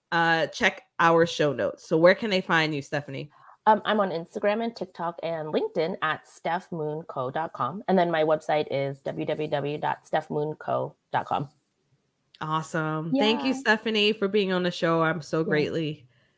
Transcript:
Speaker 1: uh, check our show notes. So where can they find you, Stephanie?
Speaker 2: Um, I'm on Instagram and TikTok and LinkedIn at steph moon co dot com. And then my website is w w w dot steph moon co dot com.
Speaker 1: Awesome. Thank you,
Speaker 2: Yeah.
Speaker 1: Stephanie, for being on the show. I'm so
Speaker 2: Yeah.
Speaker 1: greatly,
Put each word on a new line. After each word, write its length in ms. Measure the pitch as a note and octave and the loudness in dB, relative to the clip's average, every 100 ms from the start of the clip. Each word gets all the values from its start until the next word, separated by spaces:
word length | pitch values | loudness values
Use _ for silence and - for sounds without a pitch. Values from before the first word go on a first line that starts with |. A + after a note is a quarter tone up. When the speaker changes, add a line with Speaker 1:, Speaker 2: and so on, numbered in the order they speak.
| _ | _
Speaker 1:
uh, 360 | E3+ E3 E3 C#3+ | 0 2 2 0
check 360 | - G3+ - - - | 0 0 0 -8 2
our 260 | E3 E3 E3 | 4 6 4
show 280 | - D3 | 2 0
notes. 340 | A#2+ F#2+ - - | 2 -2 -2 0
So 100 | D#3+ | 6
where 180 | F3+ G3 | 6 6
can 140 | A3+ | 2
they 120 | F#3 | 0
find 320 | F#3 E3 D#3 D3 | 2 2 2 -2
you, 60 | |
Stephanie? 500 | - D3 C#3 C3+ D3 _ - - G#3+ | -4 -6 -6 -10 -12 _ -20 -2 2
Speaker 2:
Um, 160 | G#3+ G#3 | 2 2
I'm 140 | G#3+ | 0
on 120 | F#3+ | 0
Instagram 520 | E3 F3 - G3+ G#3+ | -2 -6 -2 -2 0
and 120 | A#3 A3+ | -4 -6
TikTok 440 | F3 - E3+ E3+ | -10 -6 -8 -6
and 300 | E3 D#3+ D3+ | -6 -6 -4
LinkedIn 440 | F3+ G#4+ F3 D#3+ - | -2 -2 -2 -2 -2
at 260 | D#3 D3 - | -2 -4 -6
steph 440 | - E3+ F3 - | -8 -4 -4 -4
moon 320 | E3 D3+ D#3 | -6 -4 -6
co 280 | E3+ C#3 B2+ | -8 -6 -4
dot 220 | D#3 D#3+ | -4 -6
com. 300 | - B2 F#3+ - | -4 -4 -4 2
And 100 | F#3+ | 2
then 140 | F3 | 4
my 120 | D#3+ | 2
website 440 | D#3 D#3 - D3+ D3+ | 2 2 0 -2 0
is 280 | C#3 C#3 C#3 | -2 -4 -6
w 240 | - D#3 D#3 | -8 -6 -4
w 220 | D3+ D3+ | -4 -2
w 300 | D3 C#3+ D#3 | -4 -4 -4
dot 280 | C#3+ - - | -4 -4 -4
steph 240 | D#3+ - | -4 -2
moon 260 | D#3 D3+ D#3 | -4 -4 -6
co 400 | - B2+ C3+ - _ | -4 -4 -4 -10 _
dot 140 | B2+ - | -4 -2
com. 240 | F#2 C#3 _ _ _ _ _ _ _ _ - | -4 -6 _ _ _ _ _ _ _ _ -10
Speaker 1:
Awesome. 720 | D#3 D#3 D#3 E3 D#3 D#3 D#3+ C4 | -4 -4 -2 -4 -2 -4 -2 2
Thank 280 | A3 A#3 C4+ | 2 2 0
you, 60 | |
Speaker 2:
Yeah. 80 | C4 | 0
Speaker 1:
Stephanie, 520 | A3 A3 A3+ G#3+ G#3 | 2 0 0 2 2
for 160 | G#3+ G3 | 2 0
being 240 | G#3+ F#3+ | 2 2
on 120 | F3+ | 0
the 80 | F3+ | 0
show. 300 | - E3 E3 | 0 2 2
I'm 200 | D#3+ E3+ | 2 0
so 180 | - D#3+ | -2 -2
Speaker 2:
Yeah. 60 | E3 | 2
Speaker 1:
greatly, 600 | D3+ C3 C#3 D3+ D#3 - _ _ | 2 0 -2 -4 -6 -16 _ _